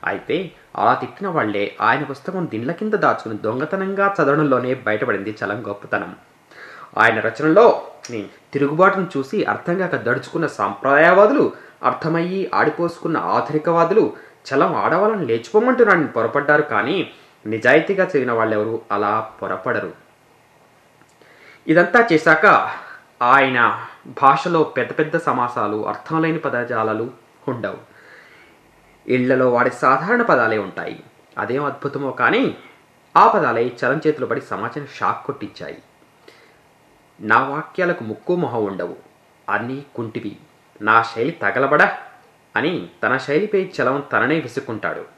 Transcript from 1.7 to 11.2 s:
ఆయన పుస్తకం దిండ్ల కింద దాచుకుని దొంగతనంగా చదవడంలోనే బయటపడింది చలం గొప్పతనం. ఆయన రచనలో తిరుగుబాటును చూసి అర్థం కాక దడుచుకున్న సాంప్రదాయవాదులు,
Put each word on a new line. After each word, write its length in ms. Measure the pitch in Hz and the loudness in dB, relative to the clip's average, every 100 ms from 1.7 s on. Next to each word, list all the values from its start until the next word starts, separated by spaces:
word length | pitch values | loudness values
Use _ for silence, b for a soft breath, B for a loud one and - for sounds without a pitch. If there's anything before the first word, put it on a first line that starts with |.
| - | -2
ఆయన 240 | 107 131 | 0 0
పుస్తకం 420 | 139 135 - 185 170 | -2 -8 -8 -6 -4
దిండ్ల 260 | 110 123 | -6 -6
కింద 220 | 170 214 | -6 -2
దాచుకుని 440 | 214 151 107 - 107 | 0 0 0 -4 -6
దొంగతనంగా 760 | 110 120 151 190 190 196 196 | -4 -4 -4 -4 -4 -2 -2
చదవడంలోనే 600 | 196 143 147 151 127 127 | 0 0 2 2 0 0
బయటపడింది 640 | 127 107 107 127 101 98 107 | -4 -2 -2 -2 -2 -4 -6
చలం 220 | 104 107 104 | -6 -6 -8
గొప్పతనం. 500 | 101 - 101 90 92 _ _ _ B B B B - | -12 -4 -4 -4 -12 _ _ _ B B B B 4
ఆయన 220 | 113 113 | 4 4
రచనలో 680 | 110 - 151 170 233 - - - - 117 98 B _ | -2 0 4 6 6 4 -4 -18 -12 -10 -10 B _
తిరుగుబాటును 580 | 139 143 156 185 196 180 139 | -2 0 4 4 4 -4 -4
చూసి 280 | 135 214 | -4 -2
అర్థం 340 | 160 104 - 175 | -2 -2 -2 -4
కాక 180 | 180 139 | -2 -4
దడుచుకున్న 500 | 113 127 - 170 156 | -2 -4 -4 -4 -4
సాంప్రదాయవాదులు, 1040 | - 101 101 131 143 165 185 | -2 -4 -2 2 4 6 8